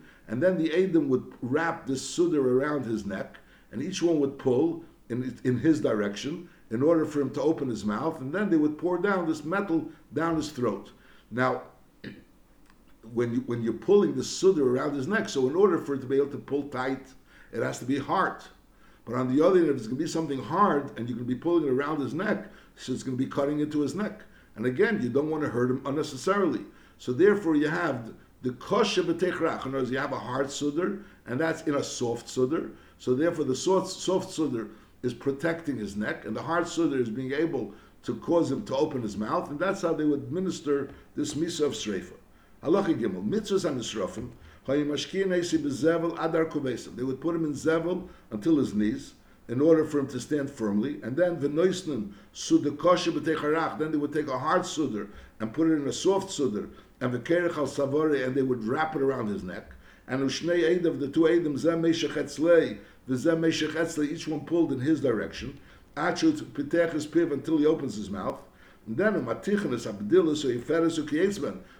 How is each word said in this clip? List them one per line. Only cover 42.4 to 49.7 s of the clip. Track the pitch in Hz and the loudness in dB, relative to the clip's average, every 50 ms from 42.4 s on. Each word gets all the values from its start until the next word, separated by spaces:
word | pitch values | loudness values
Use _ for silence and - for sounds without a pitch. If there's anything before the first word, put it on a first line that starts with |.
| - _ - - 117 | -20 _ -20 -6 0
Halacha | 139 185 202 - 170 147 120 | 2 2 2 4 2 0 2
Gimel, | 117 - 92 90 104 | 0 -2 -2 -2 -2
mitzvahs | 113 185 220 214 - 196 190 170 | -2 -2 -2 0 0 -2 0 0
and | 156 135 120 | 0 -4 -4
nisrafim, | 110 - - 107 90 - - 110 127 127 - - - - - - - | -6 -6 -4 -4 -4 -4 -4 -8 -12 -12 -14 -18 -20 -20 -20 -12 -4
hayu | 135 139 147 143 | 0 0 0 2
mashkiin | 147 147 135 - - 180 190 196 185 | 0 -2 -4 -6 -4 -2 0 0 2
eisi | 180 175 170 - 160 | 2 0 2 2 0
bezevel | 147 139 143 123 110 147 165 170 165 165 170 - 143 160 | 0 0 0 -2 2 2 4 4 4 0 -2 -2 -2 -2
adar | 165 165 160 160 | 0 2 0 0
kuvesim. | 160 - 147 131 127 117 110 - - 95 | 0 -2 -4 -2 -2 -4 -4 -8 -12 -6
They | 113 131 | -4 -4
would | 135 131 - | -4 -4 -2
put | 156 170 170 | -2 -2 0
him | 165 160 | 0 -2
in | 147 135 | -2 -4
zevel | 120 120 160 165 165 165 175 185 185 - - - - - - | 0 0 2 2 2 0 -2 -2 -4 -6 -10 -16 -20 -14 -10
until | 113 104 - 160 160 | -10 -2 2 4 4
his | 139 120 101 101 | 4 4 2 2
knees, | 104 104 107 135 - - - - - - - - - - | 2 2 2 0 -2 -8 -14 -20 -20 -20 -20 -20 -20 -10
in | - 120 131 | -4 0 4
order | 147 165 | 6 6